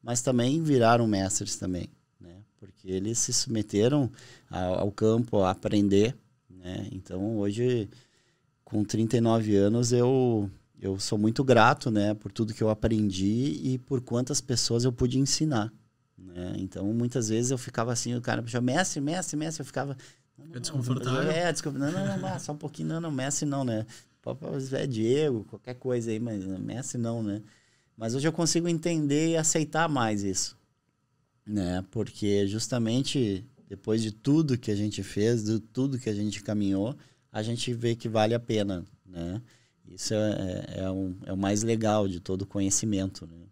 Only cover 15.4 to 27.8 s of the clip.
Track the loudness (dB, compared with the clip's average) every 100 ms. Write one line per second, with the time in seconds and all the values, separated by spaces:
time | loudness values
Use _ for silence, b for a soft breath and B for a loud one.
15.4 | 0 0 -2 -8 _ _ _ -20 -16 -10
16.4 | -8 -6 -8 -4 -2 0 0 0 0 0
17.4 | 0 -2 -4 -4 -2 -2 -2 -4 -2 -4
18.4 | -2 -2 0 0 -2 -2 -4 -4 -4 -6
19.4 | -6 -8 -8 -6 -6 -8 B B B _
20.4 | -16 -12 -6 -4 -2 -2 -2 -2 0 0
21.4 | 0 -2 -6 -4 -4 -2 -2 -4 -4 -6
22.4 | -8 -8 -10 -8 -6 -4 -4 -4 -2 -2
23.4 | -2 -2 0 -2 -4 B B B -10 -8
24.4 | -6 -6 -4 -4 -2 0 2 4 2 0
25.4 | -6 -14 -14 -8 -4 -2 -2 -4 -4 -4
26.4 | -6 -6 -6 -6 -6 -4 -4 -2 -4 -6
27.4 | -10 b b b